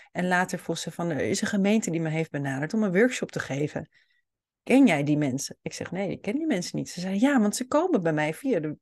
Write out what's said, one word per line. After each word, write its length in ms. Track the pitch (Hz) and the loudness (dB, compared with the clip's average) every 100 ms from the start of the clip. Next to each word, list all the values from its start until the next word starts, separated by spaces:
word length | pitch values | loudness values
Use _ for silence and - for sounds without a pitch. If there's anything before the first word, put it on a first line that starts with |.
| - | -12
En 160 | 175 180 | -4 0
later 300 | 180 185 175 | 2 0 -4
vroeg 200 | - 165 | -6 -6
ze 120 | 170 | -6
van, 200 | - 175 | -6 -4
"Er 100 | 135 | -2
is 200 | - 202 | -2 -2
een 60 | 202 | -2
gemeente 440 | 202 196 220 190 | 0 2 2 0
die 100 | 165 | -2
me 80 | 160 | -2
heeft 220 | 160 160 | -2 -4
benaderd 440 | 143 139 135 156 | -4 -4 -4 -4
om 80 | 220 | -2
een 100 | 208 | 2
workshop 400 | 180 247 - - | 4 2 0 -6
te 80 | - | -6
geven. 480 | - 139 147 151 156 _ _ _ _ _ _ _ | -6 -4 -4 -6 -12 _ _ _ _ _ _ _
Ken 240 | - 262 240 | 4 6 6
jij 180 | 147 | 4
die 120 | 147 147 | 2 2
mensen?" 420 | 143 135 - - | 2 -2 -6 -10
Ik 100 | - | -10
zeg, 180 | - - | -8 -8
"Nee, 200 | 180 190 | -6 -6
ik 120 | - | -6
ken 140 | 196 277 | -4 -2
die 100 | 320 | 0
mensen 320 | 185 - 151 | -2 -2 -8
niet." 100 | 139 | -8
Ze 120 | 175 | -8
zei, 200 | 185 196 | -4 0
"Ja, 200 | 269 269 | 2 4
want 160 | 208 - | 2 0
ze 100 | 254 | 0
komen 360 | 294 370 240 | 2 2 2
bij 100 | 165 | 2
mij 220 | 151 151 | 0 0
via 260 | 160 269 180 | -2 -2 -2
de, 160 | 151 - | -2 -6